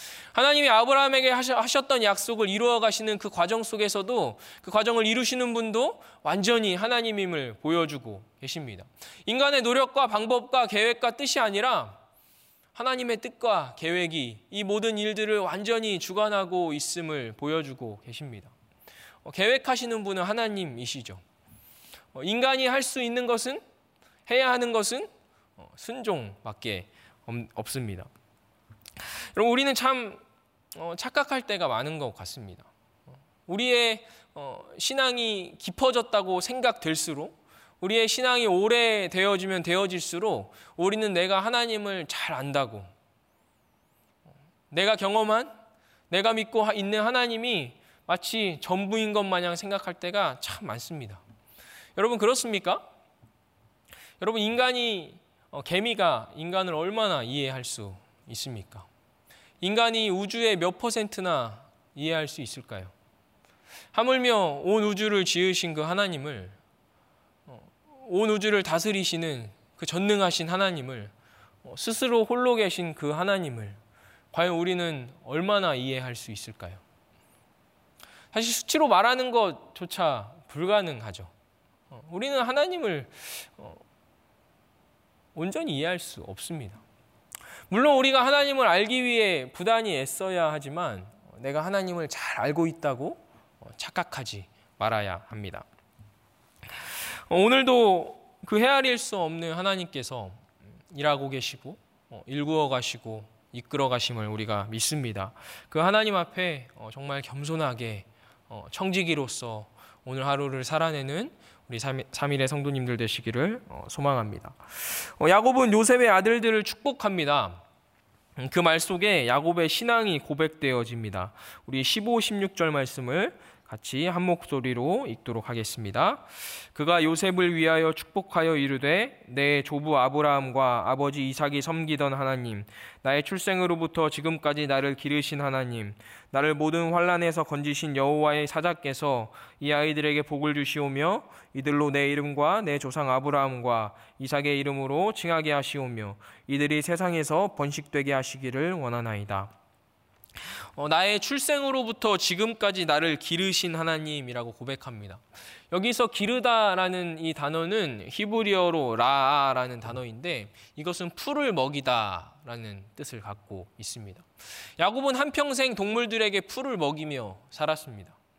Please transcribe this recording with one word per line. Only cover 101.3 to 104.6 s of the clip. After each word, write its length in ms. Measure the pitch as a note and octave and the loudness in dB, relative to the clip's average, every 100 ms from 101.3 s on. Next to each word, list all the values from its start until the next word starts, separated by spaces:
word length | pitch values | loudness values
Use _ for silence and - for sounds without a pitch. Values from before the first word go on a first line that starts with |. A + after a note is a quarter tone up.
| C3 - B2+ C3 G#3 _ _ _ | -6 -6 -10 -16 -20 _ _ _
어, 100 | A2+ - | -20 -8
일구어 420 | C#3+ D3 D#3 C#3 | -4 0 2 2
가시고 560 | B2+ - A#2 A2+ A2 G#2 _ _ | 0 -2 -8 -12 -14 -16 _ _
이끌어 380 | A#2+ - C#3 C3 | -18 -6 0 2
가심을 380 | B2 - A#2 G#2+ | 2 -2 -4 -4
우리가 400 | G#2+ G#2+ G#2 | -4 -2 -4